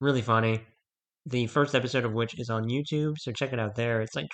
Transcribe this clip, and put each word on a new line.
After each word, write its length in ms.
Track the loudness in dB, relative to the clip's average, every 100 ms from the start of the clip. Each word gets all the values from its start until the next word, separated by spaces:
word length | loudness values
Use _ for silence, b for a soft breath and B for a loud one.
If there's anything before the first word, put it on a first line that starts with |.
really 220 | 2 2
funny. 380 | 4 4 4 0 -4 _ _ _ _ _ -4
The 220 | 0 2
first 260 | 2 2
episode 300 | 2 2 0
of 80 | 0
which 260 | 0 -2 -4
is 100 | -4
on 200 | -2 0
YouTube, 460 | -2 -2 -2 -2 -4
so 140 | -8
check 200 | -4 -2
it 60 | -2
out 160 | -2
there. 260 | -2 0 0
It's, 120 | -2
like, 140 | -6 -8